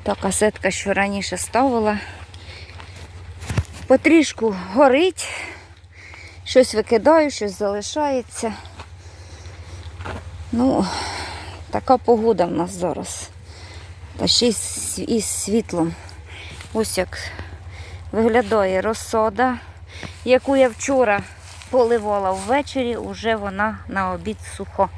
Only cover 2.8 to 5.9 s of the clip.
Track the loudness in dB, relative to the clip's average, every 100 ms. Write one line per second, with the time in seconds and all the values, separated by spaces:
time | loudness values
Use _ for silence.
2.8 | -16 -16 -16 -16 -16 -14 -4 -2 -2 -8
3.8 | 4 4 8 6 6 0 -2 -2 -4 6
4.8 | 6 8 4 2 -8 -8 -12 -14 -18 -20
5.8 | -20